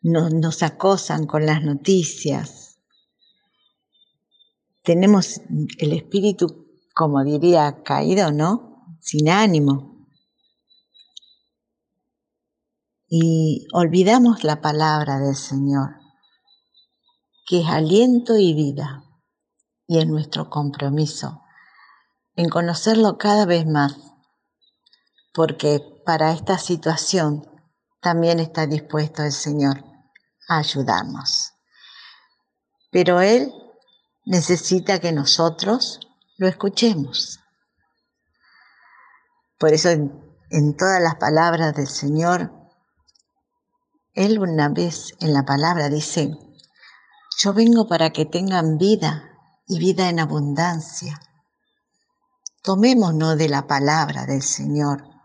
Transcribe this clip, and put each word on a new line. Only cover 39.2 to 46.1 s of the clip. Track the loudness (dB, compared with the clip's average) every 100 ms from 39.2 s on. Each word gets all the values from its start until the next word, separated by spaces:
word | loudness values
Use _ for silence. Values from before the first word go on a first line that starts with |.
| _ _ _ _
Por | 2
eso | 4 4
en, | 2 0 -8 -20 _ _
en | 0 0 2
todas | 2 2
las | 0 0
palabras | 0 2 2 2 -2 -2
del | -6
Señor, | -6 -4 -2 0 0 -2 -12 _ _ _ _ _ _ _ _ _ _ _ _ _ _ _
Él | -2 0 2
una | 0 0 0
vez | 0 -4 -6 -16 -6
en | 0
la | 0 0
palabra | 0 0 0 -2
dice: | -2 -4